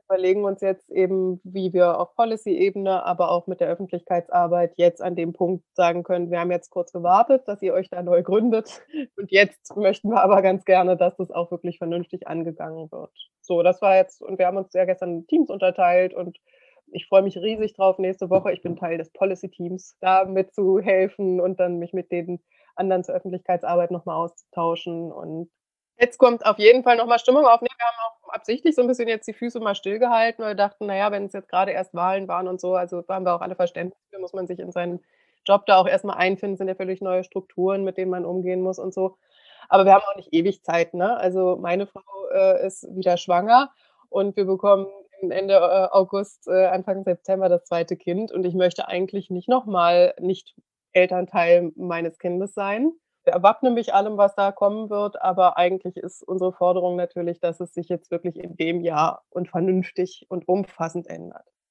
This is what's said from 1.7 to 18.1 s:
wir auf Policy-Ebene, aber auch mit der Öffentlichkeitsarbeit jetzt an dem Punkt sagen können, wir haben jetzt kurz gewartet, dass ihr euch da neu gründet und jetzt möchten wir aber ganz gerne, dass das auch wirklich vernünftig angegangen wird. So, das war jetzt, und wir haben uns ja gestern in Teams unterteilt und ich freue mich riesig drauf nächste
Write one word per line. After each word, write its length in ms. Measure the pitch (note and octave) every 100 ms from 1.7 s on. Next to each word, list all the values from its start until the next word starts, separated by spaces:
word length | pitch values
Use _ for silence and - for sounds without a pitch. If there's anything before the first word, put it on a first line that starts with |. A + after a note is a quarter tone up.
wir 260 | F3+ F3 E3+
auf 160 | F3
Policy-Ebene, 880 | - A3+ A3 G#3 - G3 G3 F#3+ F#3
aber 260 | - F3 E3+
auch 160 | F3 F3+
mit 140 | F3
der 80 | E3
Öffentlichkeitsarbeit 1040 | F3 F#3+ F3 - F3 F3 F3+ E3+ F3 E3+ F3
jetzt 260 | F3 E3+
an 140 | E3+ E3+
dem 160 | E3
Punkt 320 | E3+ F3+ F#3 _
sagen 300 | - F3 F3
können, 260 | E3+ F3+ E3+
wir 80 | F3
haben 140 | F3
jetzt 180 | F3 -
kurz 220 | F3+ F3
gewartet, 560 | F3 E3+ G3 C4 C4 A#3
dass 140 | G3+
ihr 120 | F#3+
euch 140 | F3+ F#3+
da 140 | F3+
neu 200 | F3 F3
gründet 600 | F3+ G3+ A#3 A3 G#3+ - _ D4+ C4 -
und 160 | G3+
jetzt 440 | F#3+ G3 - - G3+
möchten 340 | G3+ G#3 G#3
wir 120 | A3+
aber 200 | F#3+ G3
ganz 220 | F#3+ F#3+
gerne, 320 | - F#3 F3+ F3
dass 200 | F3+ -
das 140 | F3+
auch 200 | F3 F3
wirklich 280 | F3 F3 E3+
vernünftig 500 | E3+ E3+ E3+ F#3 -
angegangen 640 | D#3+ E3 D#3+ D#3+ D#3+ D#3+
wird. 180 | - - - - _
So, 220 | - F3
das 200 | F3 F#3
war 140 | G3+ F#3+
jetzt, 260 | F#3 _
und 160 | - F#3
wir 80 | F3+
haben 120 | G3
uns 140 | F#3+
ja 100 | F#3
gestern 260 | F#3 F#3 F3
in 160 | E3+ E3+
Teams 240 | D#4+ D4
unterteilt 640 | G3 F#3 F3+ F3+ F3+ F#3
und 240 | F#3 F3+ - _ _ _ _ _
ich 140 | - -
freue 160 | G3
mich 140 | G3 F#3
riesig 380 | G#3 A3 G#3+
drauf 240 | - F#3+ F#3+
nächste 320 | F#3